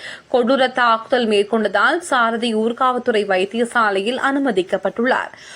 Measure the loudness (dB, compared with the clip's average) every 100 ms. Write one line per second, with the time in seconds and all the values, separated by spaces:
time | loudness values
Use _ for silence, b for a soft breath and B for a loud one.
0 | B B -2 0 2 2 2 2 2 2
1 | 0 -2 2 0 2 0 0 2 2 0
2 | 0 0 0 0 -2 0 -2 0 0 0
3 | 0 0 0 0 0 -2 0 0 0 0
4 | -2 -2 -2 0 0 -2 -2 -2 -2 -2
5 | 0 0 -4 B B